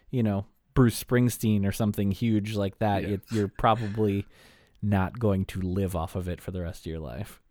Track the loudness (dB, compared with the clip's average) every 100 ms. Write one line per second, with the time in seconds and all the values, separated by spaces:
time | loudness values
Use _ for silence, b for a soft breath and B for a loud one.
0 | b 0 2 0 -4 _ _ 4 4 4
1 | 0 2 2 2 0 2 2 0 0 0
2 | 0 0 2 2 0 -2 -2 0 0 0
3 | 0 -4 -4 -2 -2 0 2 2 0 0
4 | 0 0 -4 b b b b b 0 2
5 | 2 0 0 0 -2 -4 -4 -2 -2 -4
6 | -6 -6 -6 -8 -8 -8 -8 -10 -10 -10
7 | -10 -10 -12 -14 _